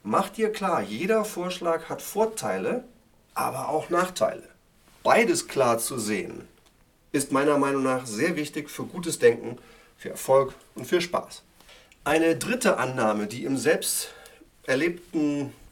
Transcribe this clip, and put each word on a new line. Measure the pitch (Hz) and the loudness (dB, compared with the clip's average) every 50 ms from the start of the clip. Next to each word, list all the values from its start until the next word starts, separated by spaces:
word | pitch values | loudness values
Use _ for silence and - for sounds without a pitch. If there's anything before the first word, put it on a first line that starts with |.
mach | - - 110 180 196 - | -4 0 0 0 0 0
dir | - - 220 214 | -2 -2 -2 0
klar, | 214 - 190 190 165 107 | 0 -2 -2 -2 0 -2
jeder | 101 95 107 117 175 196 220 220 208 | -2 -4 -6 -4 0 2 2 2 0
Vorschlag | 214 - 175 175 180 180 - 175 170 165 160 - - | -2 -4 -6 -6 -6 -6 -4 0 0 0 -2 -2 -8
hat | 143 135 | -10 -10
Vorteile, | - - - 202 220 220 - - - 104 92 95 95 127 208 247 - - - _ _ _ _ _ _ _ _ | -10 -6 0 0 0 0 0 -4 -4 -4 -4 -2 -2 -2 -2 -4 -6 -10 -20 _ _ _ _ _ _ _ _
aber | - 131 - - 135 127 | -4 -2 -2 -2 -4 -4
auch | 117 151 156 156 - | -2 -2 -4 -2 0
Nachteile. | 175 175 180 180 - - 107 - - - - - - _ _ _ _ _ _ _ - - - | 0 0 0 0 0 0 0 0 0 -6 -14 -18 -20 _ _ _ _ _ _ _ -20 -2 4
Beides | 110 135 202 226 185 339 - - - | 4 6 6 6 4 2 0 -2 -4
klar | - 139 131 120 113 | 0 2 4 4 2
zu | 110 - - 135 123 | 0 0 -4 -4 -4
sehen, | 107 104 107 95 87 - - - - - _ _ _ - _ _ _ _ _ _ _ _ | -4 -2 -2 -2 -4 -6 -10 -14 -16 -18 _ _ _ -20 _ _ _ _ _ _ _ _
ist | - 143 135 - 139 | -2 -2 -2 2 2
meiner | 135 143 151 147 | 2 4 4 4
Meinung | 139 139 143 139 135 131 | 4 4 2 2 2 2
nach | 131 131 127 127 | 0 0 -2 -4
sehr | 120 107 107 147 180 175 | -6 -2 0 0 0 0
wichtig | 151 151 147 - 156 147 - | -2 -6 -6 -6 -8 -10 -8
für | - - 127 | -10 -10 -10
gutes | 110 - 185 170 165 151 - | -10 -10 -8 -6 -6 -2 6
Denken, | 127 120 117 120 - 117 120 - - - - - - _ _ | 6 6 6 6 -6 -10 -12 -12 -16 -20 -20 -20 -20 _ _
für | _ - 190 | _ -12 -12
Erfolg | - - - - 131 135 139 131 - - - _ _ | -10 -8 2 4 4 4 4 2 -6 -16 -20 _ _
und | - 123 | -12 -4
für | - - 175 | 0 0 0
Spaß. | - - - - - - - - _ _ _ _ - - - - - _ - _ - | 0 0 -4 -6 -6 -6 -18 -20 _ _ _ _ -20 -20 -20 -20 -20 _ -20 _ -2
Eine | 143 156 160 165 165 160 | 2 2 4 4 4 2
dritte | - - - 240 247 - 196 - | 2 0 -4 -2 2 2 2 2
Annahme, | - 127 127 127 127 113 107 104 107 104 | 2 0 -2 0 0 2 2 2 0 -2
die | 101 120 127 139 | -4 -6 -6 -2
im | 139 135 | -2 -2
selbst | 127 113 147 175 - - - - - - - - - - - - - - _ _ _ - | 2 4 2 2 2 2 -2 -2 -4 -4 -8 -12 -18 -20 -20 -20 -20 -20 _ _ _ -4
erlebten | - 131 135 160 175 175 - - - - 160 151 147 143 143 139 123 - - - - | -2 0 2 2 0 -2 -4 -14 -6 -2 0 0 2 0 -2 -4 -6 -8 -16 -20 -14